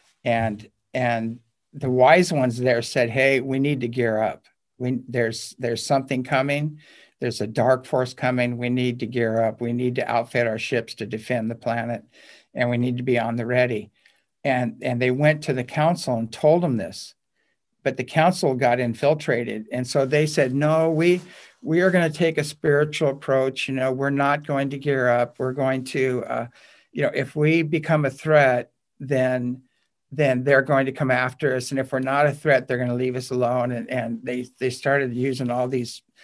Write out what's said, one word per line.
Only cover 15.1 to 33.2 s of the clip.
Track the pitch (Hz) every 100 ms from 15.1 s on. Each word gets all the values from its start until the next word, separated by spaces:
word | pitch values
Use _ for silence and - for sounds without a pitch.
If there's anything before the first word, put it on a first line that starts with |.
went | 127 151 151
to | 151
the | 127 123
council | - 156 170 - 117
and | 113
told | - 151 175
them | 175 117
this, | 85 98 - - _ _ _ _ _ _
but | 139 127
the | 127
council | 160 170 180 156 127
got | 127 123
infiltrated. | 120 117 143 151 147 120 117 107 110
And | 123 127
so | 147 135
they | 147 151
said, | 151 131 135
"No, | 151 160 165
we, | 160 170 180 175 - - _
we | - 165
are | 185
gonna | 180 165
take | 151 165 156
a |
spiritual | 147 - 160 143 151 151 147
approach. | 139 - 135 131 131 -
You | 135
know, | 131
we're | 131 139
not | 139 139 147 147
going | 139 139
to | 143
gear | 147 135 123
up. | 120 123 -
We're | 131
going | 131 131 131 127
to, | - 131 123 -
uh, | 123 123 - - _ _
you | -
know, | 139
if | 135 135 151
we | 151 165
become | 156 160 151 156 139
a |
threat, | 131 156 151 135 123 - _ _ -
then, | 135 135 127 127 123 127 - _ _ _ _
then | 135 143 127 135
they're | 135
going | 139 139 135
to |
come | 131 135
after | 127 127 123 151 127
us. | 127
And | 135
if | 131
we're | 131
not | 131 135 147
a |
threat, | 147 156 131 -
they're | 123
gonna | 123 123
leave | 127
us | 127